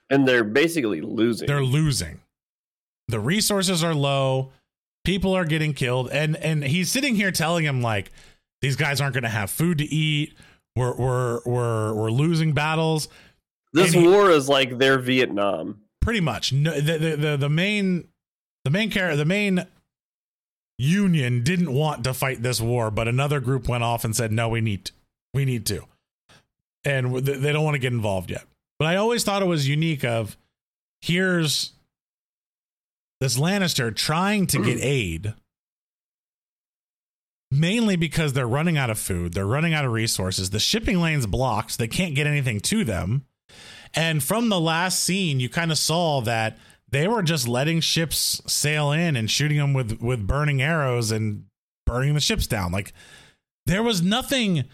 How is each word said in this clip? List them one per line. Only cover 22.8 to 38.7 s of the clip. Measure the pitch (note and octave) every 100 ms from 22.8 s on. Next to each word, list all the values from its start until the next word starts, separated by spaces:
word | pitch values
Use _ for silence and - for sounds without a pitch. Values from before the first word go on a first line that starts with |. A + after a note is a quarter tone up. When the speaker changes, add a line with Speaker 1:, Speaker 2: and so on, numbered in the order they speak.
| A2
Speaker 2:
but | G#2+ A2+
another | B2 C#3 D3
group | B2 C3+ -
went | B2
off | A#2 A#2 A2+
and | G#2+
said, | A2+
"No, | A2 A2+
we | A2+
need | A2+ G2 -
to. | - _ _ _
We | C3
need | C3+ B2 G2
to." | F#2+ - _ _ _ _ - _ _ _ _ D3
And | C3+ B2+
w-, | B2+ C3+
th-, | C#3
they | C#3+
don't | D3+ D#3
wanna | D3
get | B2
involved | A#2+ G#2 F#2+ F2
yet. | - - _ _ _
But | D#3
I | F#3
always | A3 A#3
thought | G#3+ G3+
it | F#3+
was | E3 C3+
unique | D3 E3 D3
of, | B2 A#2 G#2+ - _ _ _ _ _ _
here's | - F3 F#3+ F3 D#3 - - - _ _ _ _ _ _ _ _ _ _ _ _ _ _
this | C3 A#2+
Lannister | D#3+ G3+ F3+ - A#2 -
trying | - D#3 F#3+ G#3 F3+
to | C#3+
get | - A#2+
<clears throat> |
aid, | A#2+ C#3 G2 E2 G2+ - _ _ _ _ _ _ _ _ _ _ _ _ _ _ _ _ _ _ _ _ _
mainly | C#3 E3 A3+ A3+ F3+
because | E3 D#3 D#3
they're | C3 A#2+
running | C3+ E3+